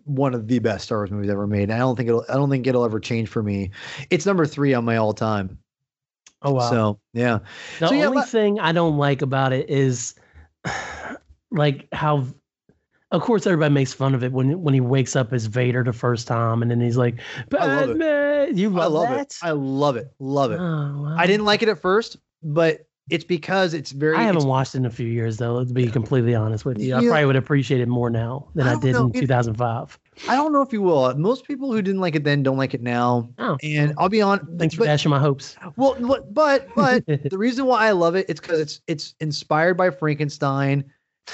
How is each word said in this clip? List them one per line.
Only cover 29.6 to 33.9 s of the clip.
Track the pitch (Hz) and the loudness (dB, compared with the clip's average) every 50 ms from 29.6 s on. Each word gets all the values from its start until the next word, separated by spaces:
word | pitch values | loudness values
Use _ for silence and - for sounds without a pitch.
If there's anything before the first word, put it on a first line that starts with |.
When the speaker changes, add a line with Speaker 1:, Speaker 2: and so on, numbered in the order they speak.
| 123 117 113 120 151 - - _ _ _ _ - - | -2 -2 -2 -6 -8 -12 -18 _ _ _ _ -10 -4
Speaker 1:
I | - 240 | 0 0
don't | 269 302 311 | 0 2 2
know | 294 277 | 2 2
if | 277 277 233 | 0 0 -2
you | 208 | 0
will. | 196 180 165 139 127 127 127 | 2 4 4 4 4 2 2
Most | 147 160 208 269 254 - | 2 0 0 0 -2 -4
people | - 294 247 277 269 | -10 -8 -6 -4 -2
who | 220 220 | -2 -2
didn't | 190 196 196 190 | 0 -2 -2 -2
like | 185 175 151 | -2 0 -2
it | 160 143 | 0 0
then | 147 143 147 131 | 2 0 2 2
don't | 135 135 | 0 0
like | 135 135 127 - | 0 -2 -2 -4
it | 117 | -6
now. | 120 123 120 120 123 123 123 120 117 117 - | -4 -2 0 2 2 2 2 2 0 -4 -8
Speaker 2:
Oh. | - 240 233 156 131 151 | -6 -4 -4 -4 -4 -4
Speaker 1:
And | 151 151 151 147 147 | -2 0 0 0 0